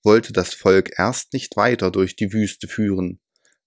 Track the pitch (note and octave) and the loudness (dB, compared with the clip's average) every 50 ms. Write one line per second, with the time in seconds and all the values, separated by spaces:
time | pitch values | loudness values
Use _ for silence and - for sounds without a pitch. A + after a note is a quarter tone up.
0 | _ G#2 G#2+ A#2 - - A2 - F2 - - - - G2+ F#2 G2 F#2+ - - - | _ 6 4 4 4 0 -2 -2 -2 -2 -8 0 2 4 4 4 2 0 -2 -2
1 | F2+ A2 B2+ - - _ - C3+ - - - G2+ G#2+ B2 B2 A#2 G2+ F#2 F2+ G2 | -2 0 -2 -4 -8 _ -8 -10 -10 -6 -2 0 2 2 2 0 -2 -2 0 0
2 | F#2+ F#2 - - A2 G2 G#2 A2 G#2 G2 - _ - - - - A2 G2+ G2 F#2 | -2 -2 -2 -6 -6 -4 -2 -2 -2 -2 -6 _ -14 -12 -6 -4 -2 -2 -2 -2
3 | F#2 F2+ F#2 _ _ _ _ _ _ _ _ _ _ | -4 -6 -8 _ _ _ _ _ _ _ _ _ _